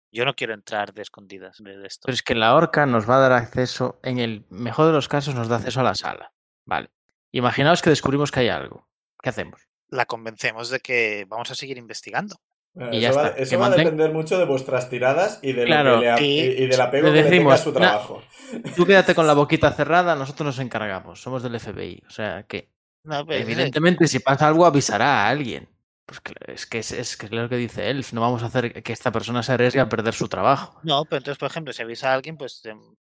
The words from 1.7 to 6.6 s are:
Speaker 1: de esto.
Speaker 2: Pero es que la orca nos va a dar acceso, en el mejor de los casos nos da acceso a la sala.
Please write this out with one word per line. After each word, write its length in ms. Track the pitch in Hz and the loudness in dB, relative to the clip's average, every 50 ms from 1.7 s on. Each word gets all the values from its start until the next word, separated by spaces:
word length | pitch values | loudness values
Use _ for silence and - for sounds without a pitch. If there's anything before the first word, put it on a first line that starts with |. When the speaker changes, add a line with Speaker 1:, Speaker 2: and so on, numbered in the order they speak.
| 98 | -18
Speaker 1:
de 100 | 98 98 | -18 -16
esto. 160 | 95 - - - | -16 -16 -12 -8
Speaker 2:
Pero 80 | - - | -6 -6
es 80 | - - | -6 -4
que 120 | - 127 | -2 0
la 200 | 117 110 113 135 | 2 4 4 4
orca 320 | 156 165 160 - 156 147 | 4 4 2 2 0 2
nos 220 | 135 120 110 104 113 | 2 2 0 2 2
va 60 | 127 | 4
a 40 | 135 | 4
dar 120 | 135 131 127 | 6 6 4
acceso, 640 | 120 117 - - 127 127 120 - - 127 123 - _ - | 2 0 -2 -4 -4 -4 -2 -4 -4 -6 -6 -6 _ -8
en 160 | 135 127 123 | -6 -4 -4
el 280 | 120 113 110 104 - _ | -4 -4 -6 -10 -12 _
mejor 380 | 90 92 120 117 113 156 156 | -12 -10 -8 -4 0 2 4
de 60 | 165 160 | 4 4
los 160 | 143 - - | 2 0 0
casos 260 | - 143 139 147 135 | -2 -2 -2 -4 -4
nos 140 | 120 113 113 | -4 -2 -2
da 80 | 120 | -2
acceso 240 | 110 - 127 110 131 | -2 -2 -4 -2 0
a 20 | 127 | 0
la 120 | 107 95 | 0 0
sala. 380 | - - - 50 - - - _ _ _ _ _ _ | -2 -4 -8 -10 -10 -14 -20 _ _ _ _ _ _